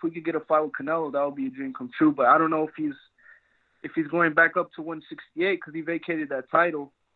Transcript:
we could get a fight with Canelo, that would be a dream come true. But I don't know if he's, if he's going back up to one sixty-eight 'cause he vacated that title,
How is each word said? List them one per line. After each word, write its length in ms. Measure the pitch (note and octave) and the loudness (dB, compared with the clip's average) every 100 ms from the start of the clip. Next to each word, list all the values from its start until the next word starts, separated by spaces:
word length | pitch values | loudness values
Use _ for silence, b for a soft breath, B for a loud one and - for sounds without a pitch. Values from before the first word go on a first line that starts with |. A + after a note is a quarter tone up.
we 80 | E3 | -4
could 120 | E3 | -4
get 120 | D#3 D#3 | -4 -4
a 40 | |
fight 220 | - D#3 | 2 2
with 100 | D3+ | 2
Canelo, 400 | - C#3 E3 D3+ | -4 -4 -2 -2
that 140 | C#3+ C#3+ | -2 -2
would 100 | C#3 | -2
be 120 | C3+ | -6
a 20 | |
dream 240 | C3 C3+ | -6 -10
come 180 | B2+ B2 - | -10 -8 2
true. 160 | D#3 | 2
But 140 | C#3 B2 | 4 6
I 100 | D3+ | 6
don't 120 | D#3+ | 4
know 160 | D#3+ D#3 | 0 -2
if 100 | - | -4
he's, 180 | D3+ C3+ _ _ b b b b b _ | -6 -6 _ _ b b b b b _
if 80 | D3+ | -8
he's 140 | - D3 | -4 -2
going 260 | E3+ E3 | 2 4
back 240 | D#3 E3 F3 | 4 4 2
up 160 | E3+ | -4
to 80 | - | -6
one 220 | D#3+ D#3+ - | -10 -10 -12
sixty-eight 540 | D#3 - D#3 F#3+ F#3 | -18 -12 -2 -2 -2
'cause 120 | - | -6
he 80 | D#3+ | -10
vacated 480 | D#3 E3 - E3 C#3+ | -6 -6 -4 -4 -4
that 200 | C3+ B2+ | -6 0
title, 420 | D#3+ F3 D3+ C#3+ _ _ | 2 2 0 -8 _ _